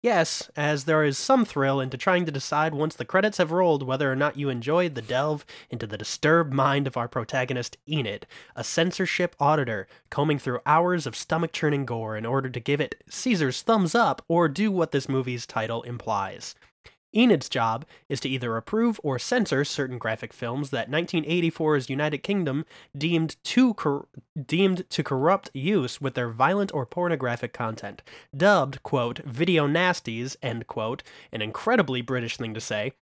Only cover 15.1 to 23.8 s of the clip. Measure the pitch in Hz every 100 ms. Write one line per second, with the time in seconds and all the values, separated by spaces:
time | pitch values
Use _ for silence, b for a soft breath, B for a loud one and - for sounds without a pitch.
15.1 | 131 127 123 - 120 110 117 123 120 113
16.1 | 104 98 98 - - b _ B B _
17.1 | 208 240 170 - 131 113 117 - b b
18.1 | 139 139 131 120 113 - 214 233 214 147
19.1 | 127 - 247 202 135 143 - 131 123 113
20.1 | 110 117 - 120 131 143 127 113 147 175
21.1 | 170 151 175 165 - 156 147 123 139 151
22.1 | 147 - 202 160 139 160 B B 139 156
23.1 | 170 160 - - - 254 214